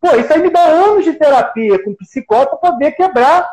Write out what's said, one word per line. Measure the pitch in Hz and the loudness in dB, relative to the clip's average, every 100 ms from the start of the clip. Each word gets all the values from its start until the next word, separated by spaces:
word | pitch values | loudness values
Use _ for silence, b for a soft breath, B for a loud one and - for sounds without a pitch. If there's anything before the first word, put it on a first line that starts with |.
pô, | 359 247 | 2 0
isso | 240 | 2
aí | 311 | 0
me | 349 | 2
dá | 339 | 2
anos | 339 320 392 427 | 2 2 2 2
de | 330 | 0
terapia | 302 302 269 - 226 226 190 | 0 2 2 0 -4 -2 -2
com | 196 | -2
psicólogo | 196 185 269 - 214 269 - | -12 -12 -14 -2 0 0 -2
pra | 359 | -4
poder | 240 285 | -2 -4
quebrar, | 302 370 349 254 339 349 | -2 -2 0 2 2 -2